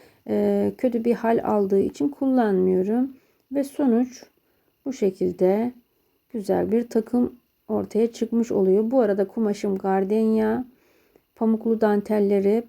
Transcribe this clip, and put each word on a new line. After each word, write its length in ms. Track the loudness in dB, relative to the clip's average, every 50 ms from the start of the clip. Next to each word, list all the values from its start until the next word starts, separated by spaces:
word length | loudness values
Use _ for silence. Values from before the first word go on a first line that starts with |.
| -20 -20 _ _ -8 -4
e, 440 | -2 0 0 2 2 0 0 -2 -2 -2
kötü 260 | -2 -2 -2 0 0
bir 100 | 0 0
hal 260 | 0 0 0 0 0 0
aldığı 360 | 0 0 0 2 2 2 2
için 280 | 0 0 -2 -2 -4 -4
kullanmıyorum. 1080 | -2 -2 -2 0 2 2 2 2 2 2 2 2 2 2 0 0 0 -2 -2 -4 -6 -14 _ _ _ _ _ -8
Ve 120 | -4 -4 -4
sonuç 600 | -4 -2 -2 0 2 2 2 0 -2 -6 -16 -20 _ _ _ _ _ _ _ _ _ _ _ -10
bu 80 | -8
şekilde 800 | -4 -2 -2 -2 -2 -2 -4 -4 0 2 2 2 2 2 0 -4 -6 -10 _ _ _ _ _ _ _ _ _ _
güzel 420 | -10 -8 -4 -2 0 0 0 0
bir 160 | 0 -2 -2 0
takım 460 | -2 -2 -2 -2 -2 -2 -2 -2 -4 -12 _ _ _ _ _ -6
ortaya 440 | -4 -4 -4 -2 -2 0 0 0
çıkmış 400 | -2 -4 -6 -2 0 -2 -2 0
oluyor. 380 | 0 0 2 4 2 2 2 2
Bu 100 | 2 2
arada 260 | 2 2 2 0 -2 -2
kumaşım 500 | -2 -2 -2 -2 -2 -2 -4 -4 -4 -2
gardenya. 880 | -2 -2 0 0 0 0 0 0 2 2 2 2 0 0 -2 -2 -6 -10 _ _ _ _ _ _ _ _ _ _ _ _ _ -2
Pamuklu 400 | 0 0 0 0 0 -2 0 2
dantelleri 840 | 2 2 2 0 0 0 0 2 2 2 2 2 2 2 0 0 -2